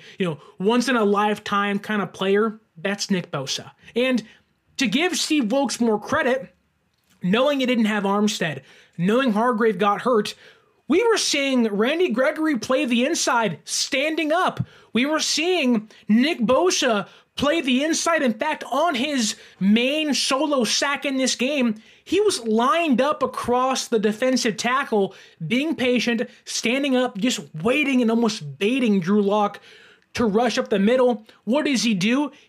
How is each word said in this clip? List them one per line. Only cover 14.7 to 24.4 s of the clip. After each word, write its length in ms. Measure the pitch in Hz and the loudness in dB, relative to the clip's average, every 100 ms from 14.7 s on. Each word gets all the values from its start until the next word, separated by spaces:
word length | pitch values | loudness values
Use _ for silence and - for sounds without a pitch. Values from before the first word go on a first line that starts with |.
| - _ | -10 _
We 120 | 220 | -2
were 140 | 277 311 | 0 0
seeing 680 | - - 339 359 254 226 - - - | -2 -2 0 0 0 0 -4 -8 2
Nick 320 | 220 285 339 | 2 2 0
Bosa 680 | 220 269 359 - 262 208 - - _ | 2 2 2 2 0 0 -4 -14 _
play 260 | - 285 330 | -4 0 0
the 220 | 269 254 | 2 0
inside. 380 | 311 320 339 320 | 0 -2 0 0
In 120 | 262 | 0
fact, 300 | 220 302 302 - | -2 -4 -4 -4
on 240 | 269 349 | 0 0
his 400 | 240 302 269 214 - - - | 0 -2 -2 -2 -6 -14 -2
main 540 | 190 220 254 302 302 | 2 4 2 0 -2
solo 500 | 254 - 269 302 277 | -2 0 0 0 0
sack 420 | 214 - 285 277 | 0 0 -2 -4
in 120 | 277 262 | -4 -2
this 180 | 254 | -2
game, 400 | - 254 294 240 208 - - | -2 -2 0 -2 -4 -12 -16
he 180 | - 370 | -2 2
was 240 | 415 254 | 2 0
lined 560 | 226 220 254 330 330 233 | 0 2 2 2 2 2
up 220 | 285 302 | 2 0
across 640 | 247 - - 247 262 247 - | -4 -4 -2 0 0 -2 -2
the 100 | 226 | 0
defensive 600 | 208 208 254 254 | 0 0 0 0